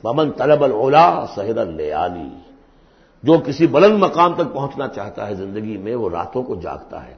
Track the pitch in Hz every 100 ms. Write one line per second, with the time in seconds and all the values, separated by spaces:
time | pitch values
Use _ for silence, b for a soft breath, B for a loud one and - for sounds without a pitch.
0 | 110 120 151 - 131 147 139 110 131 147
1 | 170 165 - - 101 113 110 78 76 76
2 | 90 87 71 67 - - _ b b b
3 | b b 123 160 - 127 160 135 202 214
4 | 185 151 175 160 156 139 139 135 135 -
5 | 101 101 107 98 98 101 107 104 98 123
6 | 101 85 90 123 127 92 78 69 - 82
7 | -